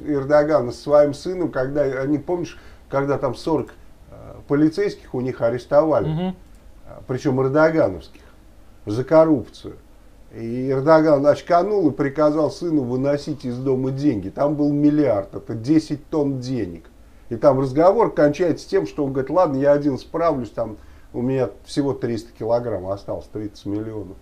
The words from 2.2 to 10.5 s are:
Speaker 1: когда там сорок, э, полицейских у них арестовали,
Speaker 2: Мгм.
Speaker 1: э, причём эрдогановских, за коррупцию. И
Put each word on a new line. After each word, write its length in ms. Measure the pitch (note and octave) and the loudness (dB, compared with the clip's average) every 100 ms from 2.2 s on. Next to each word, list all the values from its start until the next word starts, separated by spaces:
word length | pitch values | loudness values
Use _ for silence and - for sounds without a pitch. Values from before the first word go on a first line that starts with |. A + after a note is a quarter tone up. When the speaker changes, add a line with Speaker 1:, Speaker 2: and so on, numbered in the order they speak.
| D#3 F3+ D#3+ - - - - | -2 -6 -6 -12 -20 -20 -6
Speaker 1:
когда 280 | C3+ C#3 C#3 | -4 -2 -2
там 200 | C#3 A#2+ | -4 -4
сорок, 380 | E3+ D#3 - - - - - | -2 -2 -4 -14 -20 -20 -20
э, 40 | A2 A2 A2 - | -20 -20 -20 -2
полицейских 680 | C#3+ D#3 F3 G3+ - - | 2 2 2 -4 -6 -10
у 60 | B2+ | -6
них 200 | B2+ B2 | -6 -2
арестовали, 680 | A#2 A#2+ - C#3+ D#3+ B2+ D#3 | -2 -2 2 4 4 2 0
Speaker 2:
Мгм. 120 | D#3 F#3 | -2 -4
Speaker 1:
э, 60 | F#3 - - - - - - - | -8 -16 -20 -20 -20 -20 -18 -8
причём 340 | B2+ D3+ C3 | -4 0 0
эрдогановских, 840 | C3 D3 D#3+ E3 A2 F2 - - - - - - - - - | 2 4 4 4 0 -2 -12 -20 -20 -20 -20 -20 -20 -14 -6
за 180 | A2 | -6
коррупцию. 720 | C3 D#3+ D#3+ C3+ - - - - - - - - - | 4 4 6 2 -2 -14 -16 -18 -20 -20 -20 -20 -20
И 360 | A2+ A#2 | -12 -8